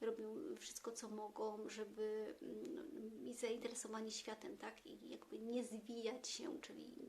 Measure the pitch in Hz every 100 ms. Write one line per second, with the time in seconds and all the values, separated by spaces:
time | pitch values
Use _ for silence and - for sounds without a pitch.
0 | 226 226 214 220 - - - - 233 226
1 | 220 214 214 220 220 214 214 214 208 214
2 | 214 214 214 - - 214 - - - -
3 | 220 220 247 247 233 233 233 233 - 220
4 | 220 - - 214 - 208 220 - - 214
5 | 240 254 - 220 226 247 240 220 - 233
6 | 220 254 - - - - - - - -